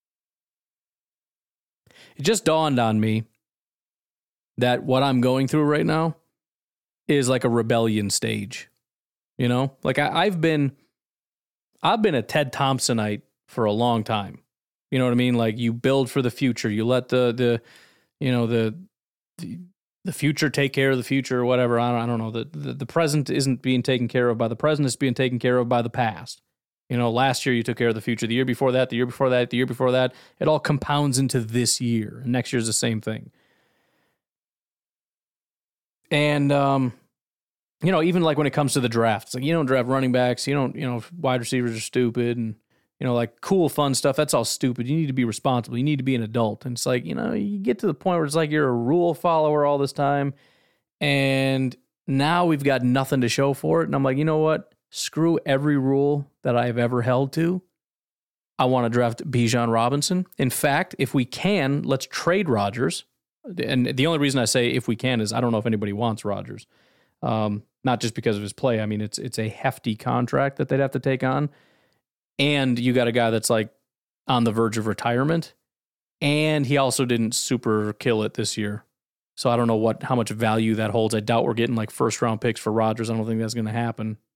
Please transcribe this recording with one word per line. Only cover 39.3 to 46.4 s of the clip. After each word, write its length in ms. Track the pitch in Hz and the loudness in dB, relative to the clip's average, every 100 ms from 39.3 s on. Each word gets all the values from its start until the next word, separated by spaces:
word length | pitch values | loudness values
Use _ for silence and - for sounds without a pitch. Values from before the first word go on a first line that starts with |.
| 127 | -6
like, 80 | |
you 100 | 143 | -2
don't 120 | 165 131 | 0 2
draft 220 | 131 120 | 2 2
running 240 | 135 131 | 0 2
backs, 360 | 123 123 123 - | 2 2 0 -2
you 60 | |
don't, 220 | 143 127 - | -2 -2 -4
you 140 | 131 | -6
know, 140 | 120 - 175 | -6 -8 -6
wide 220 | 139 127 | -2 -2
receivers 340 | 117 127 120 113 | 0 -2 -2 -4
are 60 | |
stupid, 560 | - 127 120 120 120 120 | -4 0 0 0 -2 -2
and, 180 | 113 104 _ _ _ _ | -4 -8 _ _ _ _
you 60 | 131 | -2
know, 80 | |
like, 280 | 120 117 - | 0 -2 -6
cool, 260 | - 190 151 | 0 2 2
fun 260 | 147 143 | 2 0
stuff, 220 | 131 143 135 | 2 0 0
that's 180 | 147 | 2
all 120 | 131 113 | 0 0
stupid. 420 | - 131 123 120 | -2 -2 -2 -2
You 80 | 160 | -2
need 120 | 147 | -2
to 60 | |
be 120 | 127 117 | 0 -2
responsible. 520 | - 139 123 113 120 | -2 0 0 -2 -2
You 60 | |
need 140 | 143 143 | -2 0
to 60 | |
be 120 | 135 123 | 0 -2
an 80 | |
adult. 420 | 107 117 | -2 -2